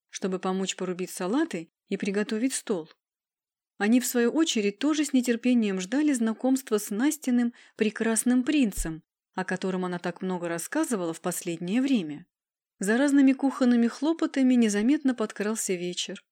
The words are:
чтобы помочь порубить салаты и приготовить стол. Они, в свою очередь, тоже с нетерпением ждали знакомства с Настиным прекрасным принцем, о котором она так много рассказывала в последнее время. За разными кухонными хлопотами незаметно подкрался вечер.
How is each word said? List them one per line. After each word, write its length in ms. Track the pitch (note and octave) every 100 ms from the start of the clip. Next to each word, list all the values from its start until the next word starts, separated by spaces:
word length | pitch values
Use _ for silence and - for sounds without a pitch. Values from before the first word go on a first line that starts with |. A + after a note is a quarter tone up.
| _
чтобы 300 | - F#3+ F#3
помочь 360 | F#3 F#3+ F#3+ -
порубить 360 | F3+ F3+ F3+
салаты 580 | - F#3 C4 D#4+ F3 E3 _ -
и 100 | F#3+
приготовить 560 | G3+ G3 G#3 A3 C4
стол. 360 | - - F#3 D#3 - _ _ _ _ _ _ _ -
Они, 220 | G3+ B3
в 60 | B3
свою 260 | A#3+ A#3+
очередь, 480 | C4+ D#4+ A3+ G3+ G3+
тоже 260 | D4 D4+ C#4+
с 80 |
нетерпением 680 | B3+ B3 A#3 B3 A#3+ G#3+ F#3+
ждали 320 | F#3 C4 D4+
знакомства 640 | B3+ A3+ A3 B3+ C4 - G#3
с 120 | -
Настиным 640 | G3+ C#4 D4 - A#3+ A#3+ - - -
прекрасным 680 | G#3+ - A3+ A3+ A#3+ B3+
принцем, 600 | B3 D#4 A3+ - E3+ D#3 _ _ _ -
о 100 | F#3
котором 400 | F#3 F#3+ F#3 F3+
она 140 | F3
так 220 | F3 E3+
много 280 | F#3 F#3 E3+
рассказывала 640 | E3+ - D4+ D#4 G#3+ E3+
в 80 | E3
последнее 600 | F3+ - F3+ E3+ F3 A3+
время. 440 | C#4 B3 D#3 D3 - _ _ _ _ -
За 180 | G3 A#3+
разными 360 | C#4+ C#4 C4+
кухонными 540 | C4+ C4+ - B3 A#3+ A#3
хлопотами 640 | - D4 E4 D#4 C#4 C4 B3
незаметно 600 | A3 G3+ A3+ D4+ C4 B3
подкрался 600 | G#3+ - G#3 A3 - F3+
вечер. 480 | F3+ F3 - F#3 _